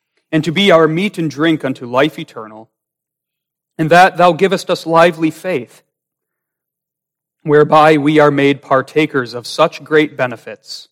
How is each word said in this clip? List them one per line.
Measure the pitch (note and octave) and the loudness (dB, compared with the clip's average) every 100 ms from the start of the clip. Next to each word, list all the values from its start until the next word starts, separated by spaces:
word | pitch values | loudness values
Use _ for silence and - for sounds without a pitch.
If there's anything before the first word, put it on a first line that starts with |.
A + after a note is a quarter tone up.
| _ _ _ | _ _ _
and | D#3+ | -4
to | D#3+ | -4
be | E3 G3+ | -2 2
our | E3 D#3+ | 2 2
meat | D#3+ G3+ G3+ | 0 -6 -6
and | D#3+ | -8
drink | C3 E3 D#3 | -4 -2 -2
unto | C3+ C3 B2 | -4 -10 -6
life | B2 D3+ D#3 | -2 -2 -4
eternal, | D#3+ B2 A2 A2 A2 _ _ _ _ _ _ _ _ _ _ - | -16 -18 -20 -20 -20 _ _ _ _ _ _ _ _ _ _ -8
and | D#3 | 2
that | F3 F#3 F3+ | 4 4 4
thou | F3+ | 0
givest | D#3 F#3+ F#3 - | 2 -2 -2 -4
us | F3 D#3+ | -6 -2
lively | E3 F3 D#3+ D#3+ | 2 2 0 -6
faith, | D#3 F#3 D#3 A2+ _ _ _ _ _ _ _ _ _ _ _ _ _ _ _ _ _ | -6 -8 -8 -8 _ _ _ _ _ _ _ _ _ _ _ _ _ _ _ _ _
whereby | D#3 D3 D3 D#3 D#3 D#3 | 0 2 4 4 4 4
we | C#3+ D3+ | 2 2
are | D3 | 2
made | C#3+ C#3 C#3 | 2 0 -2
partakers | - C3+ B2+ D3+ D#3 C#3+ A#2+ | -2 -4 -2 -4 -2 -4 -8
of | A#2+ | -10
such | A#2+ - E3 - | -10 -2 -2 -2
great | C#3 D#3 D#3 C3 | -2 0 0 -4
benefits. | B2+ A2+ - G#2 - - - | -8 -8 -16 -20 -18 -20 -20